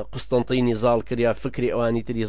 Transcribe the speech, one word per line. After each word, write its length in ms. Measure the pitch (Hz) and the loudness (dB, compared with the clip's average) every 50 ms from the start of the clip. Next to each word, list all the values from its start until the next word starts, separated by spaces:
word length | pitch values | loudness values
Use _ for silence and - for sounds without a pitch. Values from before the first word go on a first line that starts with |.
| 104 - - | -6 -6 -8
قوستەنتینی 640 | - - - 131 123 117 - 127 127 123 120 117 107 113 | -8 -4 0 0 0 2 2 2 2 2 2 2 2 2
زاڵ 180 | 120 120 113 107 | 2 2 2 0
کرد 140 | - 131 117 117 | -2 -2 0 2
یا 60 | 117 107 - - | 2 0 0 -4
فکری 300 | 135 - - 123 120 - | -6 -4 -2 -2 0 0
ئەوانی 280 | 117 120 117 117 117 110 | 0 0 0 0 -2 -2
تری 180 | 117 120 113 110 | -2 -4 -2 -2